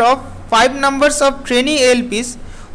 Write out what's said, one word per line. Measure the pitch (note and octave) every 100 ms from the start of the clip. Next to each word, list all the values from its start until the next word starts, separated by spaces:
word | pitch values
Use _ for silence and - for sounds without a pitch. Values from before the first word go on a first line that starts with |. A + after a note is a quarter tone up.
| A#3+
of | C4+ - - -
five | A3 B3+ C#4
numbers | C#4 C4+ D4 D4 C#4
of | C4+ -
trainee | A#3+ C4+ D4+
A | B3+
L | B3 B3
Ps | G#3 A#3+ - - - -